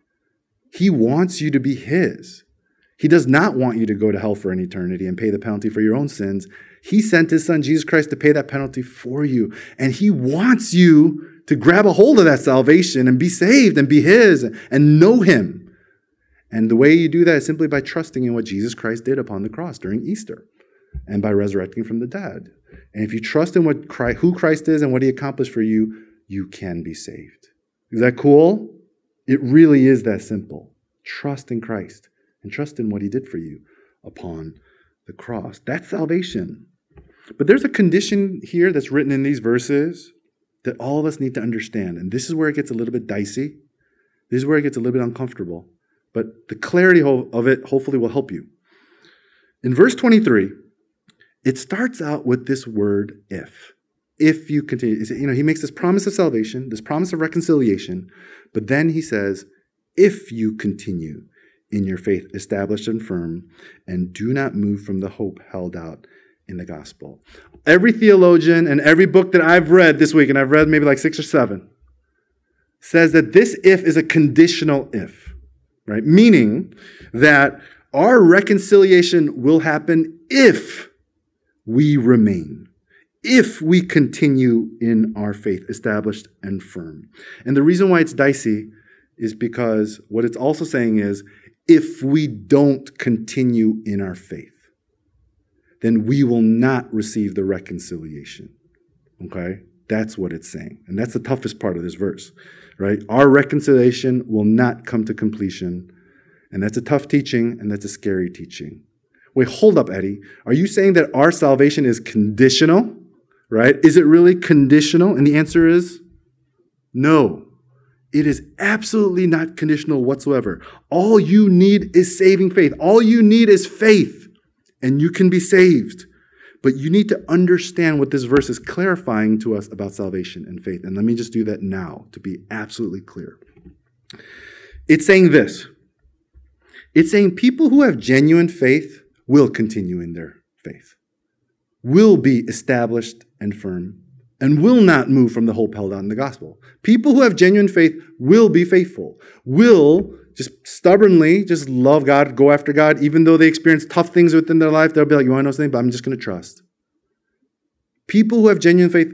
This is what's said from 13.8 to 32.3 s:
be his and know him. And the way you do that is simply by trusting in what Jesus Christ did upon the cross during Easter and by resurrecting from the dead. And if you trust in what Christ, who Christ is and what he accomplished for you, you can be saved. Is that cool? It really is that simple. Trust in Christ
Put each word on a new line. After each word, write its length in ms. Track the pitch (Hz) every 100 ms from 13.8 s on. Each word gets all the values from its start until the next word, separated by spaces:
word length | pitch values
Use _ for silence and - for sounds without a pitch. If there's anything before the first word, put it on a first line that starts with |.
| 135
be 140 | 147
his 440 | 156 220 220 147 120 - -
and 280 | 139 147 151
know 220 | 185 240
him. 480 | 185 139 87 - - _ _ _ _ _ _ _ _
And 200 | 110 113
the 60 | 113
way 180 | 143
you 140 | 165 160
do 160 | 165
that 120 | 170 151
is 80 |
simply 220 | 139 156 156
by 140 | 143
trusting 420 | 135 165 160 135
in 80 | 123
what 140 | 117 107
Jesus 260 | 98 117
Christ 320 | 113 110 113
did 140 | 127 135
upon 240 | 117 98
the 80 | 104
cross 280 | - 175 -
during 240 | - 208
Easter 420 | 147 214 - - _ _ _ _ _ - -
and 140 | 104
by 120 | 104
resurrecting 520 | 101 101 98 92 117
from 140 | 113 113
the 80 | 123
dead. 440 | 196 175 95 - _ _ - _
And 100 | 107
if 80 | 107
you 80 | 113
trust 360 | 113 151 170 180
in 80 |
what 240 | 160 147 -
Christ, 300 | - 120 120
who 140 | 175
Christ 360 | 180 165 156 160
is 120 | 156
and 120 | 147
what 100 | 127
he 60 | 135
accomplished 440 | 127 139 131 131
for 100 | 117
you, 420 | 110 110 110 - _ _ -
you 180 | 98 92
can 360 | - 95 85
be 120 | 82
saved. 540 | 78 - 82 73 _ _ _ _ _ _
Is 100 | 110
that 160 | 123 123
cool? 580 | 143 143 165 214 - - _ _ _ _ -
It 160 | 131
really 440 | 127 151 160 143 131
is 180 | 127
that 180 | 110 95
simple. 500 | - 104 - 73 - _ _ _
Trust 460 | - - 143 135 -
in 100 | 117
Christ 480 | 113 107 87 - _ _ _